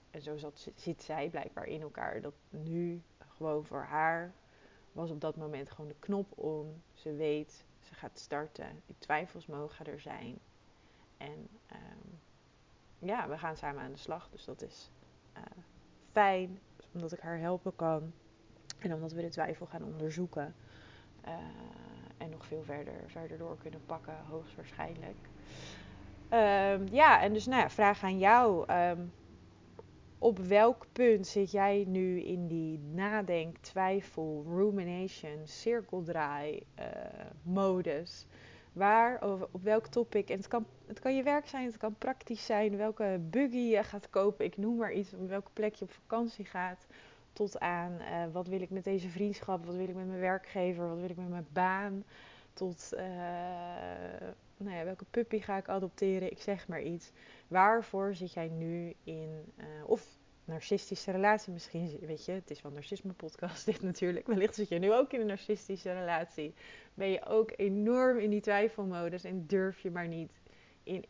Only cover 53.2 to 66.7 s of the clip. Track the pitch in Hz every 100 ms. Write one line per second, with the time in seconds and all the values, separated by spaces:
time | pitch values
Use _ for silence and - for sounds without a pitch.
53.2 | 175 175 180 180 175 175 90 90 - -
54.2 | - - - - 202 175 165 190 - -
55.2 | 233 214 190 196 - 196 180 - 196 190
56.2 | 185 - - 196 - 165 160 170 - -
57.2 | - - - 180 202 226 214 196 196 185
58.2 | 180 - 165 165 165 170 170 - - 160
59.2 | 156 156 151 - 151 151 151 - - -
60.2 | - - - 160 - 202 - 185 - 185
61.2 | 202 214 196 165 - 165 170 147 156 156
62.2 | - 185 185 147 147 143 139 196 190 180
63.2 | 160 - 175 - - 214 185 175 180 175
64.2 | - 202 208 - 202 170 196 233 277 262
65.2 | 214 196 - 208 - 196 190 185 175 165
66.2 | 170 - 151 - -